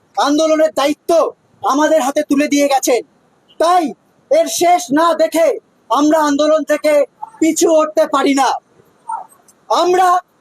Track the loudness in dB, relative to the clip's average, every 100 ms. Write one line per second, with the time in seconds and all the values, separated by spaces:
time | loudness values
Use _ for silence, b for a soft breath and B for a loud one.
0 | _ -4 -2 0 0 2 0 0 -2 -2
1 | -2 0 0 -6 _ _ -4 0 2 0
2 | 0 -4 -2 -2 0 0 0 0 0 -2
3 | -4 _ _ _ _ -4 0 0 -2 -8
4 | _ _ -2 -2 0 0 0 0 0 0
5 | 0 0 -2 0 0 -2 -8 _ -6 -2
6 | 2 2 0 0 0 0 0 -2 0 0
7 | 0 _ -16 -4 -2 0 2 2 0 0
8 | -2 0 0 0 0 -2 -10 _ _ _
9 | -14 -12 -14 _ _ _ -4 -2 0 2
10 | 2 0 -4 _